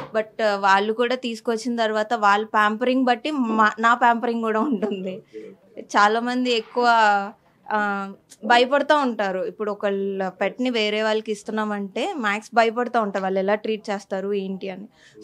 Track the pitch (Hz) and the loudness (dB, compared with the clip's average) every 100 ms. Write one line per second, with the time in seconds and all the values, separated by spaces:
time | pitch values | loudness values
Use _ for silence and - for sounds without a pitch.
0 | - 220 214 - 214 202 196 196 214 220 | -6 -4 -4 -2 -2 2 4 4 4 0
1 | 240 254 247 220 - 226 247 233 220 214 | -2 -2 -6 -6 -4 -4 -2 -2 0 0
2 | 214 233 208 208 220 214 208 214 247 254 | -2 2 4 4 2 2 2 2 0 2
3 | 247 240 302 302 233 220 214 - 233 240 | 2 0 -2 -2 0 2 2 4 2 4
4 | 240 233 233 233 226 214 294 208 202 196 | 4 2 0 -2 -2 0 0 0 -2 -4
5 | 185 185 - - - 196 _ - - 240 | -8 -10 -14 -18 -18 -20 _ -20 -2 4
6 | 208 226 240 247 247 233 220 247 240 233 | 4 4 -2 -2 0 -2 -2 0 4 4
7 | 214 202 196 - _ _ - 214 208 196 | 4 2 -2 -10 _ _ -6 -2 -2 -4
8 | 196 196 _ - 220 240 247 277 277 302 | -8 -12 _ -8 2 4 4 2 2 2
9 | 262 220 196 185 175 180 208 202 202 196 | 2 -2 -2 -2 -6 -6 -6 -4 -2 -2
10 | 196 196 190 185 196 190 254 233 214 214 | -4 -4 -6 -2 -4 -2 -2 0 0 0
11 | 220 220 220 208 - 214 214 208 196 214 | 0 -2 -4 -8 -6 -4 -2 -4 -6 -4
12 | 330 339 214 208 - 226 226 226 233 233 | -4 -2 -2 -4 -2 2 2 2 -2 -2
13 | 202 196 190 190 190 214 220 214 220 202 | -2 -2 -2 -2 0 -2 -2 -6 -6 -8
14 | - 190 196 202 190 190 190 185 208 _ | -6 -8 -4 -4 -6 -8 -10 -12 -16 _
15 | _ - | _ -12